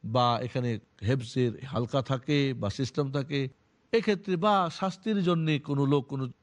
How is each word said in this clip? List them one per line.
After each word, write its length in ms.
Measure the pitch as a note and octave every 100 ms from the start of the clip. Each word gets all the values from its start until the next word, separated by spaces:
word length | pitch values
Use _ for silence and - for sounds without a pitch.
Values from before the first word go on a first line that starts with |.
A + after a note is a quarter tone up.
বা 360 | A2 A#2+ A#2+ A#2+
এখানে 360 | B2 C3+ B2 G#2+ _ _
হেফজের 600 | G2 C3 A#2 B2+ B2 G#2+
হালকা 380 | C3 B2 A#2+ C#3
থাকে 520 | B2+ C3+ - D3 C#3
বা 160 | B2 G2+
সিস্টেম 420 | - C3 - C#3+
থাকে, 360 | C#3 C#3 C#3+ C3 _ _ _ _
এক্ষেত্রে 440 | A#3 G#3+ G3+ - F3+
বা 340 | G#3 G3+ E3+
শাস্তির 480 | - F#3+ F3+ - G#3
জন্যে 360 | F3 E3+ D#3 D3+
কোনো 280 | - C#3+ C#3
লোক 200 | C#3+ C3+
কোনো 220 | C#3 C3 -